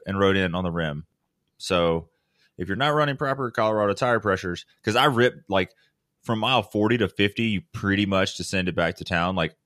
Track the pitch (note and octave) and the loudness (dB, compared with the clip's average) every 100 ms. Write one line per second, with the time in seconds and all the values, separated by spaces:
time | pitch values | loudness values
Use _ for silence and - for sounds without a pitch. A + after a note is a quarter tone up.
0 | - G2 G2 G2 F#2 F2 F2+ E2+ D#2+ D2 | -6 0 2 2 0 -2 -4 -4 -4 -6
1 | E2+ _ _ _ _ - - F2+ E2+ E2 | -12 _ _ _ _ -12 -2 2 2 0
2 | E2 _ _ _ _ - F#2 G2 C#3+ D3+ | -4 _ _ _ _ -10 -6 -2 0 0
3 | C#3+ C3 C#3 C3+ B2 - A2 G#2+ G#2 G2+ | 0 -2 -4 -4 -4 0 0 2 2 2
4 | B2 A#2 G#2 F#2+ F#2 F2 - _ - A2+ | 2 0 2 -2 -2 -8 -10 _ -2 2
5 | C#3+ A#2+ B2 - - G2 F#2 _ _ _ | 4 4 2 0 -4 -2 -2 _ _ _
6 | _ _ - A2 A2 B2+ G2+ G#2+ G#2+ A#2+ | _ _ -6 -2 0 0 0 0 2 2
7 | G2 - G2+ - A#2 G2 - - G2+ G2 | 0 2 0 0 -2 -2 -6 -6 0 0
8 | G2+ F#2+ F#2+ - F2 G2 F2+ E2+ E2 - | 2 2 0 -4 -6 -4 -2 0 -2 -2
9 | - F2 F2 F#2 D#2+ - | -4 -2 -2 -2 -4 -6